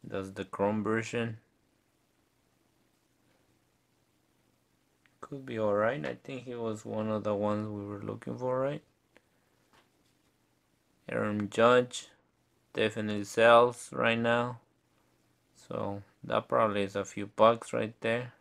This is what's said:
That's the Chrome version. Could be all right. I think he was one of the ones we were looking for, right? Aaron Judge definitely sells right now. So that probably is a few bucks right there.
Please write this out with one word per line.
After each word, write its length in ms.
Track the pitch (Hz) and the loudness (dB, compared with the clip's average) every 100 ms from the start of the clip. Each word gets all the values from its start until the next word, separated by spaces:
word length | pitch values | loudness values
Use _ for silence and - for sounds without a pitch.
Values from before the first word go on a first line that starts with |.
That's 280 | - 98 95 | -8 -8 -8
the 140 | 98 | -10
Chrome 380 | 95 - 101 107 | -10 -2 0 0
version. 540 | 104 110 110 120 117 110 _ _ _ _ _ _ _ _ _ _ _ _ _ _ _ _ _ _ _ _ _ _ _ _ _ _ _ _ _ _ _ _ _ _ _ _ _ _ | -2 -2 -2 -6 -6 -8 _ _ _ _ _ _ _ _ _ _ _ _ _ _ _ _ _ _ _ _ _ _ _ _ _ _ _ _ _ _ _ _ _ _ _ _ _ _
Could 240 | - 139 | -14 -12
be 140 | 131 113 | -8 -2
all 160 | 107 | 2
right. 300 | 101 110 139 | 4 2 0
I 120 | 143 120 | -6 -8
think 200 | - 131 | -10 -12
he 100 | 123 | -10
was 320 | 120 113 107 113 | -8 -6 -8 -8
one 240 | 107 110 | -6 -2
of 140 | 107 | -2
the 100 | 104 | -2
ones 340 | 101 104 104 107 | 0 0 -2 -4
we 160 | 104 | -8
were 180 | 101 104 | -10 -10
looking 360 | 104 107 123 120 | -10 -10 -10 -8
for, 200 | 127 127 | -4 -2
right? 240 | 135 147 _ _ _ _ _ _ _ _ _ _ _ _ _ _ _ _ _ _ _ _ _ _ - | -4 -6 _ _ _ _ _ _ _ _ _ _ _ _ _ _ _ _ _ _ _ _ _ _ -8
Aaron 400 | 117 107 104 104 | -4 -2 -2 -4
Judge 580 | 104 117 123 123 - - _ _ _ _ _ _ | 4 6 6 2 -8 -16 _ _ _ _ _ _
definitely 520 | - 110 107 107 104 | -2 -2 0 -4 -4
sells 680 | 101 - 113 117 123 120 - | -4 6 10 10 8 2 -10
right 260 | 127 117 117 | -2 0 2
now. 420 | 117 120 120 120 _ _ _ _ _ _ _ _ _ _ - | 2 0 0 -6 _ _ _ _ _ _ _ _ _ _ -10
So 340 | - 101 101 101 _ | -6 -6 -8 -12 _
that 240 | 123 113 110 | -2 -2 0
probably 360 | 123 110 101 | 2 2 2
is 120 | 98 101 | -2 -4
a 80 | |
few 220 | 98 - 104 | -8 -8 -10
bucks 480 | - 110 117 - | 6 6 6 -2
right 200 | 120 110 113 | -4 -4 -4
there. 320 | 113 117 123 - | -4 -4 -4 -16